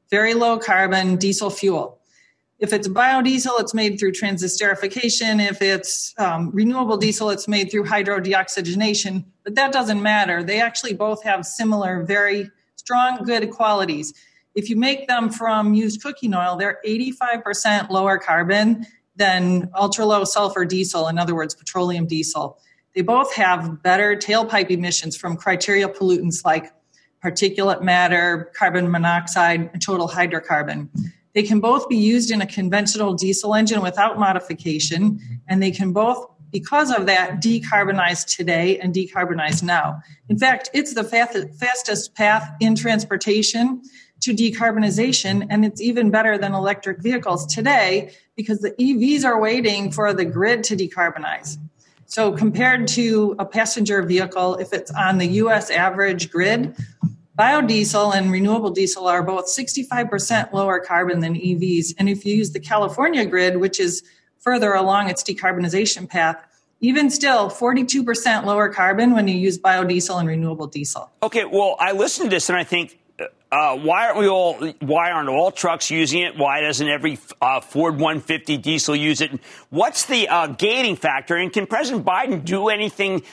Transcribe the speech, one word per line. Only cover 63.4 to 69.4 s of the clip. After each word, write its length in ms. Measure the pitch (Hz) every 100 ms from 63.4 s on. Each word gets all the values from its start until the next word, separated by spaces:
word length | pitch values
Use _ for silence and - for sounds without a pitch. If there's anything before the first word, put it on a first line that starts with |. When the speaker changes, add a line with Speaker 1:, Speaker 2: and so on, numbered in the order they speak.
| 180 180
Speaker 1:
which 220 | 190 190
is 220 | 180 170 - _ _ _
further 340 | - 247 208
along 360 | 190 190 196 202
its 140 | 180
decarbonization 840 | - 202 190 185 180 185 214 - 185
path, 320 | 180 165 165 - _ _ -
even 300 | 233 269 285
still, 400 | - 285 247 196
forty-two 540 | - 240 262 254 277
percent 420 | 240 233 247 220 196
lower 240 | 208 202
carbon 440 | 202 185 196 240
when 140 | 233 202
you 80 |
use 240 | 180